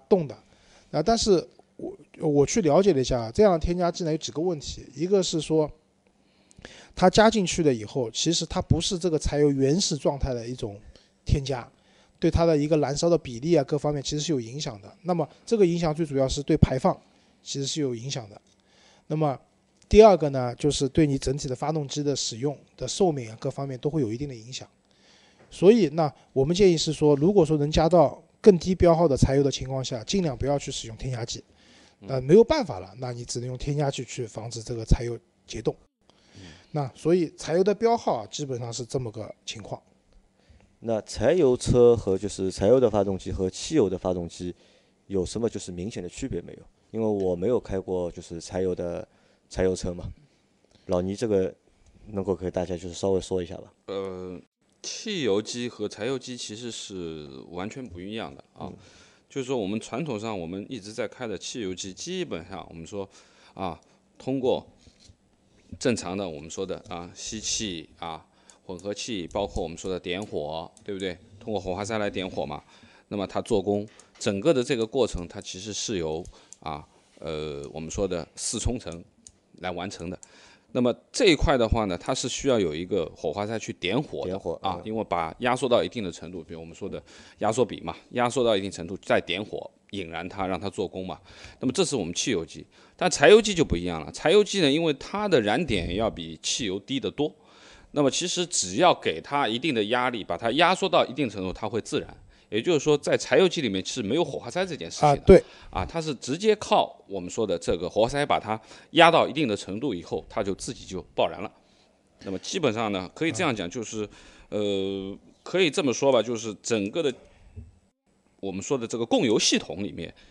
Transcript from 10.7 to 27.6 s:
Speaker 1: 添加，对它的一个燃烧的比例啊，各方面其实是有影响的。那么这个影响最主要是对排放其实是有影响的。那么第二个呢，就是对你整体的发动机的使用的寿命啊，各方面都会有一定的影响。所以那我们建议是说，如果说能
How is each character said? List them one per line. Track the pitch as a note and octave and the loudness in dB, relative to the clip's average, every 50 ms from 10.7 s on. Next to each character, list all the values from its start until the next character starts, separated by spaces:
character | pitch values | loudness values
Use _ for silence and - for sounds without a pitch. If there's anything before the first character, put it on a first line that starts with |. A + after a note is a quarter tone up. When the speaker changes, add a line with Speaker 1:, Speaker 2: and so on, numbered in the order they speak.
| G2+ G#2 - - - - _ _ _ _ _ | -10 -12 -18 -20 -20 -20 _ _ _ _ _
Speaker 1:
添 | - - D3 C3+ | 0 0 0 0
加， | C3 C3+ A#2+ - - _ _ _ _ _ _ _ _ _ - | 0 -6 -6 -8 -12 _ _ _ _ _ _ _ _ _ 0
对 | - E3 | 0 2
它 | - E3 E3+ | 2 4 4
的 | E3+ D#3+ | 4 4
一 | C#3+ D3 | 4 4
个 | D3+ E3 D3+ | 2 2 2
燃 | C#3+ B2+ D3 | 2 0 0
烧 | D3 E3+ E3+ | 0 2 4
的 | F3 | 2
比 | - - C3+ A#2+ A#2 | 2 0 -2 -8 -4
例 | C3 E3 F3 | 0 4 4
啊， | D3+ C3 | 4 4
各 | - D#3 C#3 | 2 0 -2
方 | - D3+ | 0 -2
面 | D3 C#3+ | -2 -2
其 | B2+ - | -4 -4
实 | D3 D3+ | -4 -4
是 | D3 E3 | -2 -2
有 | D3+ B2+ | -2 -2
影 | A2+ A2+ B2+ D3+ | -2 -4 -8 -8
响 | D3+ D3 A2 G2 | -8 -8 -10 -12
的。 | G2+ G2 - _ | -16 -20 -20 _
那 | - E3 F3+ | -4 -2 0
么 | E3+ D3 - - _ _ | 0 -2 -4 -6 _ _
这 | - A#3 | 0 4
个 | G#3 G3 | 4 4
影 | E3+ E3+ E3+ | 4 4 2
响 | F3 D#3 D3+ | 2 0 0
最 | D#3+ E3+ | 0 -2
主 | C#3+ C3+ | 0 2
要 | C3+ C3+ | 2 2
是 | C3 - D3 | 2 0 -2
对 | C#3 - D#3+ | 0 2 4
排 | C#3+ - - C3+ C3 | 6 6 6 6 4
放 | - F#3 - - - _ _ _ _ _ _ _ | 2 0 0 -2 -6 _ _ _ _ _ _ _
其 | - - - C#3 | -12 -8 -6 -6
实 | C3+ | -4
是 | C3 - D#3+ | -4 -2 -2
有 | C#3+ C3 B2 | -2 -2 -4
影 | A2+ B2 C3+ | -4 -6 -8
响 | C3 C3+ A2 G2 | -8 -8 -10 -12
的。 | G#2 - _ _ _ _ _ _ _ _ _ _ _ _ _ | -16 -20 _ _ _ _ _ _ _ _ _ _ _ _ _
那 | - D#3 | -4 -2
么 | D#3 D#3 C#3+ B2+ - _ _ _ _ _ _ _ _ _ - | 0 0 0 0 -4 _ _ _ _ _ _ _ _ _ 6
第 | - G3+ | 10 12
二 | A3 G#3+ F#3 | 12 12 10
个 | D3+ D#3 C#3+ | 8 4 0
呢， | C3+ C3 B2 B2 A#2+ | 0 0 -2 -4 -2
就 | - - D3 | 0 0 0
是 | C3+ - C#3+ C3 | 2 2 0 2
对 | - E3 D#3 | 4 4 4
你 | C#3+ C3+ | 4 4
整 | C3+ - B2+ C3+ | 0 0 -2 -4
体 | D3 - C3+ | -2 -4 -6
的 | B2+ | -6
发 | - D3+ C#3+ | -4 -4 -2
动 | D#3+ D#3 C#3+ | -2 -2 -4
机 | B2+ - D3 | -4 -4 -4
的 | C#3+ C#3+ C3+ | -2 -2 -2
使 | - - - A#2 A2 | -2 -4 -6 -6 -4
用 | B2+ D3 C#3 - _ _ _ | -4 -4 -4 -6 _ _ _
的 | - B2+ | -10 -8
寿 | B2 - - G3+ F3 | -6 -2 2 2 2
命 | D3 C3+ A#2 A2 | 2 0 -4 -10
啊， | A2 - | -10 -8
各 | - C#3 | -8 -6
方 | - - C#3 | -6 -6 -6
面 | C#3 B2+ A#2+ | -6 -6 -4
都 | - D3 | -4 -2
会 | D#3 D#3+ | 0 0
有 | B2+ G#2 | 0 0
一 | A2+ | -2
定 | A#2+ D3 C#3+ | -4 -6 -8
的 | B2+ | -10
影 | A2 A2 B2 | -12 -14 -14
响。 | B2+ - G#2+ - _ _ _ _ _ _ _ _ _ _ _ _ _ _ - - | -14 -14 -14 -18 _ _ _ _ _ _ _ _ _ _ _ _ _ _ -20 -18
所 | - - D#3+ F#3+ | -2 4 8 8
以 | A#3+ A#3 F#3 C#3 | 8 8 6 2
那 | D3+ F3 D#3 C#3 - _ _ _ | 2 2 0 0 -2 _ _ _
我 | - C3 C3+ | 0 2 2
们 | D3+ F3+ | 2 4
建 | F3+ G#3 F#3 | 6 6 6
议 | E3+ | 6
是 | D3+ - D#3+ | 4 2 -2
说， | D3 - D3+ D3+ D3 | 0 4 4 6 6
如 | C3+ D3 F#3+ | 6 4 4
果 | G#3 G3 D#3+ | 6 6 6
说 | D3 D#3 | 4 4
能 | D3 | 0